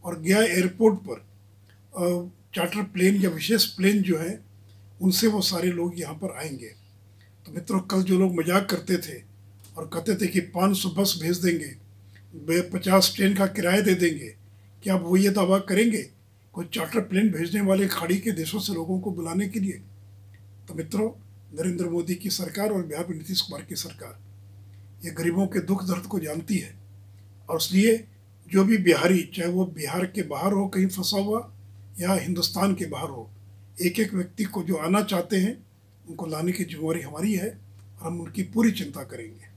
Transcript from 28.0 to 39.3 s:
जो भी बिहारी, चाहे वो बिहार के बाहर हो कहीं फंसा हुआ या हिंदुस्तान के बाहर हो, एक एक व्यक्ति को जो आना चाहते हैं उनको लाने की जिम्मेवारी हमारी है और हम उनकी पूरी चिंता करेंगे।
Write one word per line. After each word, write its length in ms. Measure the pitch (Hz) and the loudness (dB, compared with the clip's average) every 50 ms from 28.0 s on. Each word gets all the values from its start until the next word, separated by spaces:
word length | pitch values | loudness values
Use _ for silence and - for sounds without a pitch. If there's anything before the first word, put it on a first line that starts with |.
| - - - - _ - - - - - | -2 -12 -20 -20 _ -20 -20 -20 -14 0
जो 120 | 180 190 196 | 4 4 6
भी 140 | 214 226 208 | 6 4 4
बिहारी, 440 | 180 175 160 143 156 175 190 175 160 - - | 6 6 6 6 6 4 4 4 2 -2 -6
चाहे 140 | 185 170 175 | -4 -2 0
वो 160 | 180 185 185 | 0 0 -2
बिहार 420 | 185 156 156 151 135 156 180 185 | -2 -4 -8 -8 -6 -2 -2 -4
के 160 | 185 - 208 | -2 -4 -6
बाहर 300 | 170 147 143 135 165 196 | -6 -4 -4 -2 0 2
हो 160 | 202 196 196 190 | 2 2 0 0
कहीं 180 | - 190 190 | 2 2 2
फंसा 320 | 185 - 190 175 - 202 196 | 2 0 -2 -4 -2 0 0
हुआ 340 | 196 208 214 214 - - - - - - - - - - - - | 0 0 -2 -2 -4 -6 -16 -20 -20 -20 -20 -20 -20 -18 -10 -6
या 120 | 175 185 | 0 0
हिंदुस्तान 640 | 196 175 - 160 180 170 170 - - 185 190 196 185 | 0 0 0 -2 -2 -2 -2 -2 0 0 2 2 2
के 120 | - 175 | 0 -4
बाहर 220 | 151 147 139 165 147 | -6 -6 -8 -8 -8
हो, 220 | 135 120 110 - - - - - - - - - - - | -8 -12 -14 -16 -18 -20 -20 -20 -20 -20 -20 -20 -10 -2
एक 180 | 175 180 175 226 | -2 -2 0 0
एक 140 | 220 - - | -2 0 0
व्यक्ति 300 | 185 175 - - - 214 | -4 -4 -4 -4 -4 -4
को 180 | 190 - 202 | -4 -4 -6
जो 120 | 170 165 180 | -2 -2 -2
आना 280 | 156 156 170 190 208 | -2 0 2 2 2
चाहते 340 | 214 208 196 175 175 - 214 | 2 2 -2 -2 -2 0 0
हैं 300 | 190 185 214 254 - - _ _ _ _ _ _ _ _ - | 2 2 0 -2 -6 -14 _ _ _ _ _ _ _ _ -16
उनको 180 | 160 - 175 | -12 -10 -8
लाने 260 | 160 156 151 165 180 | -6 -6 -2 -2 -2
की 120 | 180 196 220 | -2 -2 -6
जिम्मेवारी 360 | 160 165 151 156 160 165 - | -6 -6 -6 -4 -4 -4 -4
हमारी 340 | 135 135 147 151 180 214 208 | -6 -10 -8 -4 -2 0 0
है 240 | 180 185 220 - - - - - - - - - - | 0 -2 -4 -8 -10 -20 -20 -20 -20 -20 -20 -20 -10
और 60 | - | -8
हम 140 | - 175 175 | -8 -8 -8
उनकी 220 | 165 160 - 208 | -10 -10 -6 -6
पूरी 280 | 185 - - 220 226 226 | -8 -4 0 2 2 2
चिंता 340 | - - - 143 131 - - | 2 0 -8 -8 -8 -12 -12
करेंगे। 460 | - - - 117 107 | -12 -12 -14 -14 -16